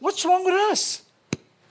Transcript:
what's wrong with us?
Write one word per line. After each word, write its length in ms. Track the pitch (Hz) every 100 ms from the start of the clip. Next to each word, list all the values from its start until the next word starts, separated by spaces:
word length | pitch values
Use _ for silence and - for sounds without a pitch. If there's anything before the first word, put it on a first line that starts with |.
what's 240 | 294 403
wrong 200 | 330 359
with 100 | 370
us? 480 | 370 415 - - - - _ _ - _ _ _